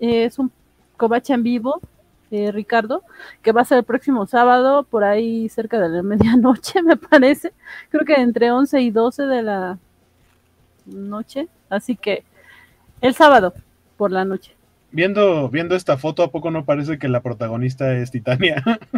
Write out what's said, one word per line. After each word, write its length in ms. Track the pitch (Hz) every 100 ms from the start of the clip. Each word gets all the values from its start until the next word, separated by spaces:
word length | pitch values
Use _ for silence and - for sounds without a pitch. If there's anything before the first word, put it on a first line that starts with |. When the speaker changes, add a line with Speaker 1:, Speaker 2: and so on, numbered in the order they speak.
Speaker 1:
eh, 240 | 233 233 233
es 120 | -
un 140 | 254 _ _ _ _ -
covacha 340 | 226 240 -
en 120 | 254
vivo, 360 | 233 240 240 330 - _ _ _ -
eh, 200 | 208 208
Ricardo, 500 | 208 208 226 214 339 - - - -
que 100 | 220
va 80 | 220
a 20 |
ser 140 | 254 254
el 60 |
próximo 420 | - 247 - 247 -
sábado, 560 | 240 247 247 262 285
por 200 | 277 226
ahí 440 | 202 208 226 226 220
cerca 320 | - 220 220
de 80 | 170
la 140 | 175 196
<laughs> 300 | 208 226 247
medianoche, 400 | 247 247 - 381
me 140 | 330 285
parece. 540 | - 302 254 294 349 - - - -
Creo 140 | 302
que 100 | 311 285
entre 340 | 240 214 240
once 300 | 247 277 277
y 80 | 240
doce 320 | 214 240 262
de 180 | 277 254
la 360 | 214 196 185 185 _ _ _ _ _ _ _ _ _ _ 190
noche. 640 | 196 202 208 - 269 339 _ -
Así 260 | 202 - 233
que 280 | 208 190 - _ _ - _ _ _ -
el 140 | 247
sábado 400 | 254 302 254 180 - - _ _ -
por 140 | 202
la 140 | 185
noche. 300 | 190 190 - _ _ _ _
Speaker 2:
Viendo, 580 | 151 190 202 202 160 127
viendo 260 | 147 170
esta 220 | 180 - 135
foto, 260 | 156 160
¿a 80 | 170
poco 200 | 165 165
no 140 | 160
parece 340 | 147 143 147 147
que 100 | 143
la 120 | 123
protagonista 720 | 123 113 113 113 127 131 135
es 160 | 123 123
Titania? 520 | 117 117 123 180 143 226
<laughs> 60 | 220 -